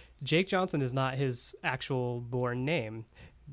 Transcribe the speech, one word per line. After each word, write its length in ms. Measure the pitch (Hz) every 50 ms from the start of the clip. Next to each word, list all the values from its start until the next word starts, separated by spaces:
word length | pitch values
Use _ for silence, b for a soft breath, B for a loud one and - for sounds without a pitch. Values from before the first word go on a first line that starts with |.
| B B B B 143
Jake 240 | 123 156 170 190
Johnson 340 | - 202 185 185 190 - 147
is 120 | 135 123 123
not 220 | 135 131 131 135
his 400 | 135 139 131 120 - - - - - -
actual 580 | 156 131 127 - - 139 127 123 123 123 120
born 440 | 120 117 127 123 123 120 123 123 127
name. 400 | 143 170 156 113 107 110 113 113 - B B B B B B - 143